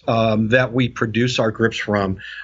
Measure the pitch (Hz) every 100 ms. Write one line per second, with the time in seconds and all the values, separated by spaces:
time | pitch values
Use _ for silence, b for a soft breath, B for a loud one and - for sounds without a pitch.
0 | - 113 113 107 110 127 127 123 123 -
1 | 117 110 123 123 113 107 113 - - 104
2 | 98 95 B B